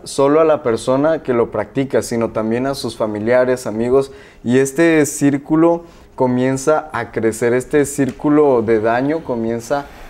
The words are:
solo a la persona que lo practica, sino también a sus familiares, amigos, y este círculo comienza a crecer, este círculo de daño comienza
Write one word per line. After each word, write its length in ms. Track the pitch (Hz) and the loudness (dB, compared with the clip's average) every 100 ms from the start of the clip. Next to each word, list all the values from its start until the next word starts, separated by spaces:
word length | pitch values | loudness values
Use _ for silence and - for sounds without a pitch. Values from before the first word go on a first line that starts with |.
solo 360 | - - 139 151 | -8 0 2 4
a 40 | |
la 180 | 165 151 | 4 2
persona 600 | 123 113 - 131 151 160 | 0 -2 0 0 0 -2
que 100 | - | -2
lo 180 | 120 113 | 0 0
practica, 520 | 107 101 135 135 120 | -2 -4 -4 -2 -2
sino 280 | - 117 113 | -2 -2 -2
también 360 | 110 110 117 135 | -2 -2 -2 -2
a 80 | |
sus 220 | 135 120 - | -6 -8 -4
familiares, 680 | 110 104 110 123 127 123 117 | -4 -4 0 2 2 0 -4
amigos, 440 | 107 120 135 135 - - - | -4 0 2 0 -8 -20 -10
y 140 | 117 127 | 0 2
este 480 | 135 135 165 160 139 | 2 2 2 4 0
círculo 760 | - 143 139 - 156 165 170 170 - - | 0 0 0 -2 2 2 0 -6 -20 -20
comienza 760 | - 127 123 127 131 143 156 - | -2 0 2 0 0 0 0 -2
a 180 | 117 117 | -8 -6
crecer, 400 | - 110 107 120 | -2 -2 0 0
este 300 | 123 123 151 143 | 0 0 0 0
círculo 760 | - 131 - 151 147 147 123 | -2 -4 -2 0 4 4 2
de 180 | 107 113 | 2 2
daño 440 | 113 120 139 160 | 2 0 -2 -4
comienza 600 | - 120 113 117 117 143 - - | -4 -6 -4 -6 -4 -6 -6 -18